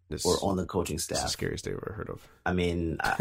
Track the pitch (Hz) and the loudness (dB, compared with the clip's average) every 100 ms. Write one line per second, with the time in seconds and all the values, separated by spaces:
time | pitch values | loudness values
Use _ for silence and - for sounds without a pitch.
0 | - 78 90 87 98 92 90 95 82 78 | -10 -2 2 2 4 2 0 0 0 -2
1 | - 80 - - - - - 50 - - | -2 0 0 0 -2 -2 -4 -6 -6 -6
2 | - 50 - - 87 90 87 85 82 73 | -8 -8 -12 -6 0 2 2 2 0 0
3 | - - | 0 4